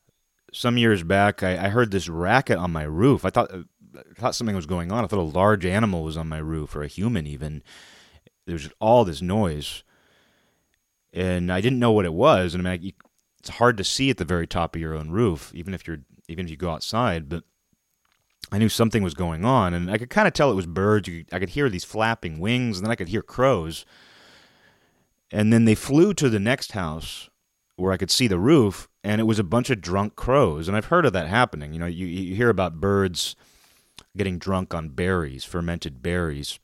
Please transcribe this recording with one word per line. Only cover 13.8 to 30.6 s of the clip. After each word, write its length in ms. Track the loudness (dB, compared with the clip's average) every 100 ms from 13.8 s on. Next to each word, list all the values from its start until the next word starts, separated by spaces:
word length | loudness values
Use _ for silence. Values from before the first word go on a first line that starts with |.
see 260 | -2 0 0
at 80 | 0
the 80 | 0
very 220 | -2 -2
top 280 | -2 -2 -4
of 60 |
your 140 | -6 -6
own 160 | -4
roof, 400 | 0 0 0 -6
even 220 | -14 -10 -10
if 100 | -10
you're, 140 | -12 -14 _ -14
even 200 | -10 -10
if 20 |
you 80 | -6
go 140 | -6
outside. 580 | -6 -4 0 0 -2 -6
But 140 | -10 -12 _ _ _ _ _ _ _ _ _ -4
I 60 | 0
knew 120 | 2
something 340 | 2 2 2
was 100 | 0
going 320 | -2 -4 -2 2
on, 300 | 2 2 0
and 160 | -2
I 80 | -4
could 100 | -2
kinda 220 | 2 2
tell 200 | 4 2
it 40 | 2
was 100 | -2
birds. 420 | 0 2 2 0
You, 180 | -10 -8
I 60 | -6
could 120 | -4
hear 200 | -2 -2
these 140 | -2
flapping 560 | -6 -2 0 -2 -6 -4
wings, 380 | -2 0 -2 -2
and 80 | -4
then 60 |
I 40 | -4
could 140 | -4
hear 120 | -6
crows. 640 | -4 0 2 2 -2 -10 -14 _ -20 -20 -20 -20 _ _ _ _ _ _ _ _ _
And 240 | 0 4
then 120 | 6 6
they 100 | 4
flew 400 | 4 4 4 4
to 120 | 2
the 120 | 2
next 320 | 0 -2 -4
house 580 | -6 -6 -6 -10 -14 -18 _ _ _ _ -4
where 160 | 0
I 60 | 0
could 140 | 0
see 160 | 2 2
the 100 | 4
roof, 500 | 6 6 4 0 -12 _
and 160 | -2 0
it 40 |
was 160 | 2 2
a 40 |
bunch 280 | 2 0 0
of 100 | -2
drunk 340 | -2 -2 -2 -4
crows. 520 | 2 4 4 2